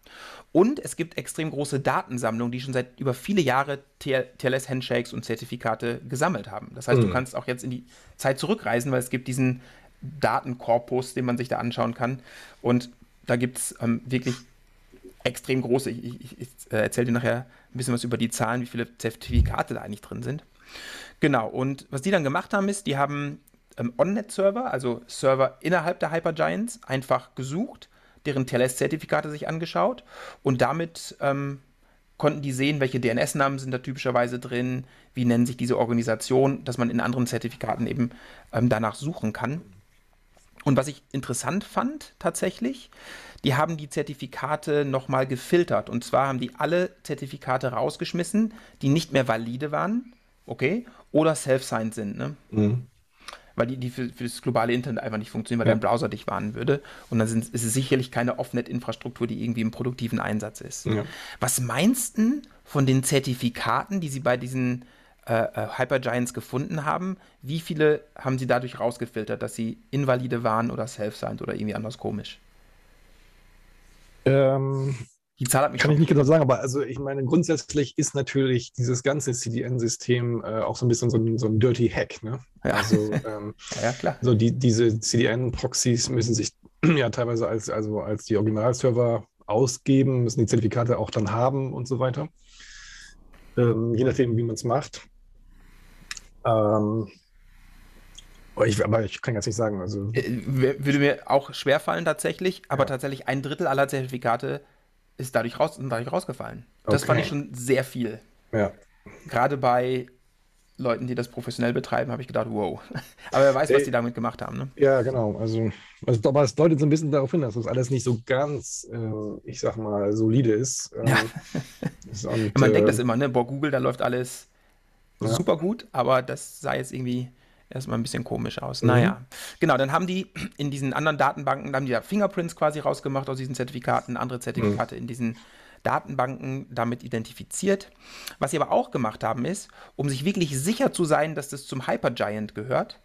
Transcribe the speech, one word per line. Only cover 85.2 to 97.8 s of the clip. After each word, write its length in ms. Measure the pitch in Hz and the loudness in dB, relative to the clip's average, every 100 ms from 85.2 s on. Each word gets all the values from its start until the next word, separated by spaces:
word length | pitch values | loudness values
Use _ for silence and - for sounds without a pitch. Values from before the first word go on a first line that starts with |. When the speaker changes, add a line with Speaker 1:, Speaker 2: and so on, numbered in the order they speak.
| 123 117 127 - 127 - 127 117 127 | 2 2 0 -2 -4 0 2 2 2
Speaker 2:
müssen 240 | 127 110 | 0 2
sich 180 | 110 - - - | 0 -2 -8 -20
<clears throat> 160 | _ | _
ja 260 | 156 151 120 | 4 4 2
teilweise 380 | 107 120 117 117 | 0 0 0 0
als, 220 | 110 - | -2 -2
also 300 | 107 107 104 | -2 -2 -2
als 240 | 104 107 | -2 -4
die 120 | - 107 | 0 2
Originalserver 880 | 110 107 117 120 131 117 120 113 - _ - | 2 2 2 2 2 4 2 0 -4 _ 0
ausgeben, 800 | 110 127 - - 135 135 127 | 2 2 0 4 6 6 4
müssen 160 | 120 123 | 2 2
die 60 | 113 | 2
Zertifikate 520 | 113 110 120 113 117 | 4 2 2 2 0
auch 120 | 107 | 0
dann 220 | 120 98 | -2 0
haben 400 | 113 127 135 131 | 2 2 0 -4
und 160 | - 127 | -6 -4
so 100 | 127 | 0
weiter. 300 | 131 131 156 _ _ - - - - - - - - - - - | 0 -2 -6 _ _ -20 -20 -20 -20 -20 -20 -20 -20 -20 -6 2
Ähm, 380 | 120 113 117 | 4 4 2
je 100 | 113 | 2
nachdem, 320 | 131 127 120 113 | 2 4 2 2
wie 80 | |
man's 200 | 117 110 | 0 -2
macht. 380 | 120 127 - - - - - - - - - - - - - - - - | 0 0 -2 -12 -18 -20 -20 -20 -20 -20 -20 -20 -20 -20 -16 -16 -18 -4
Ähm, 640 | 120 110 104 107 104 110 104 - _ _ - - - - | 2 4 4 4 2 0 -4 -10 _ _ -20 -20 -20 -20